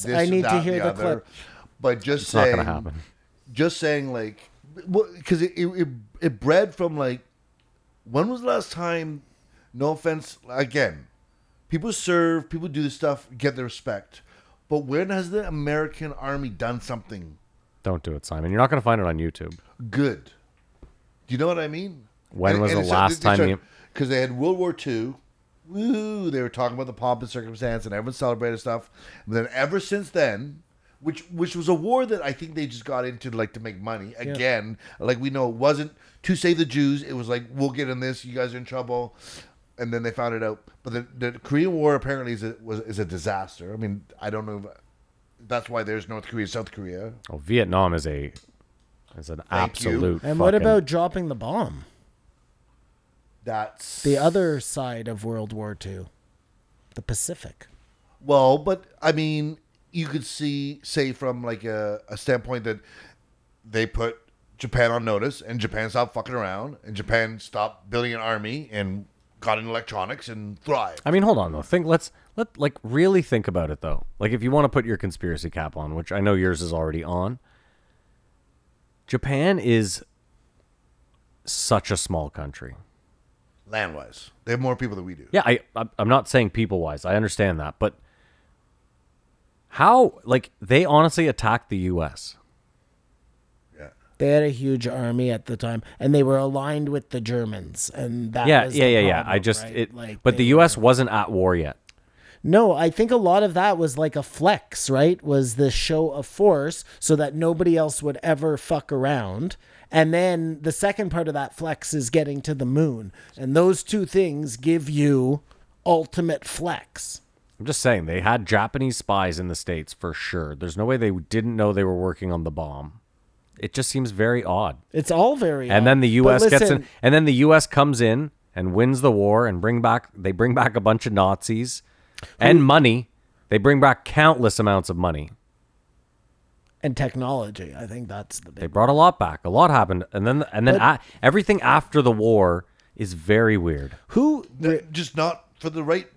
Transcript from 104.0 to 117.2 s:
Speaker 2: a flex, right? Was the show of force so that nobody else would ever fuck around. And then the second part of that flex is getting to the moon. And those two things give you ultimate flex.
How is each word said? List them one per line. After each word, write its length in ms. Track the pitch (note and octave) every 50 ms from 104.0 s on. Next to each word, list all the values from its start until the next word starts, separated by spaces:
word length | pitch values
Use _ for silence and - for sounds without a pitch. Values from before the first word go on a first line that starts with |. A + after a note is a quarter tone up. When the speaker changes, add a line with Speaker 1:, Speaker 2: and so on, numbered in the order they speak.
| D#3 D3+ -
Speaker 2:
a 80 | D3
flex, 680 | C#3 - - - D3+ G3 G3+ - - _ - - - -
right? 320 | C3+ C3 D3 E3+ F3+ - -
Was 320 | D3 C#3 C#3 C3 B2 A2
the 140 | C3 C#3+ C3
show 400 | - - - - D#3+ D#3 D#3+ D#3
of 160 | C#3 C#3+ C3
force 580 | - - - G3+ G3+ E3+ C#3+ C#3 D#3+ F3 - - - - -
so 160 | - - D#3
that 180 | D3 D3 C#3 D3
nobody 400 | D#3 E3 E3 E3+ D#3+ F3+ E3+ E3
else 260 | D#3+ D#3 D3+ - -
would 160 | D3 C#3+ C3+ -
ever 360 | - E3 D#3 C3+ D3+ D#3+ D3+ C3
fuck 340 | - - D#3 D3 - -
around. 640 | D3 C3 C3 C#3 D3 B2+ G#2+ F#2 F#2 G#2+ D#3+ F#3+ - - _ _ _ - - _
And 220 | - D#3+ D#3+ D#3+
then 460 | E3 F3 F#3 F#3 F3 E3 D#3+ D#3+ D#3+ C#3+
the 120 | D3+ D#3+
second 360 | D3+ - G3 G3+ G3+ - G#3 F3
part 160 | D#3+ E3+ E3
of 80 | D#3 C#3+
that 220 | C#3+ C#3 - -
flex 380 | - E3 D#3+ D3 - - - D#3
is 160 | D3+ B2+ A#2+
getting 320 | D3 D#3+ D3 C#3+ C#3+ C#3
to 120 | - D#3 D3+
the 120 | C3 C3
moon. 460 | B2 C3 D3 E3 D3+ B2 A2+ G#2+ F#2+ - - - - _
And 200 | C3 C3 C3 C#3
those 260 | E3 F3 F#3 F#3 -
two 220 | - - G#3+ G#3 F#3
things 520 | - - F#3+ F#3+ E3 C#3+ D3 D3+ C3+ A2+ A#2+
give 320 | B2+ D#3+ E3 E3 C#3+ C#3+
you 500 | D3 D3 D3 C#3+ C#3 C3 B2+ B2+ D3 D3 - _ - _ _ _ _ _ _
ultimate 580 | F3 E3+ D#3+ D#3 - - F3 E3+ E3 D3+ - -
flex. 800 | - - - D#3+ F3 D3+ - - _ _ - - - - -